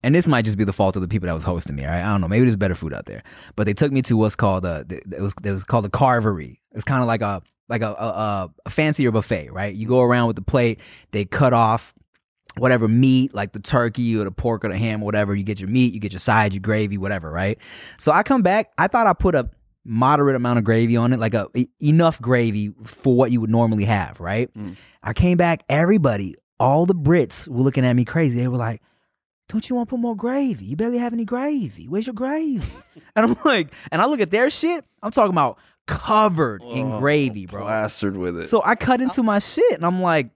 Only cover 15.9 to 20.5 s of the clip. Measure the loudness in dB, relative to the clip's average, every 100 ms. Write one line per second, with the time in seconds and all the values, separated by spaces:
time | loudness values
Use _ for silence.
15.9 | 0 -8 -6 0 2 2 -2 -2 -2 -2
16.9 | -4 -4 -6 -6 -4 -4 -4 -10 -20 -20
17.9 | -4 2 2 2 2 4 2 -2 -2 0
18.9 | 2 2 2 2 2 -2 -10 _ _ -8
19.9 | 0 2 4 4 2 2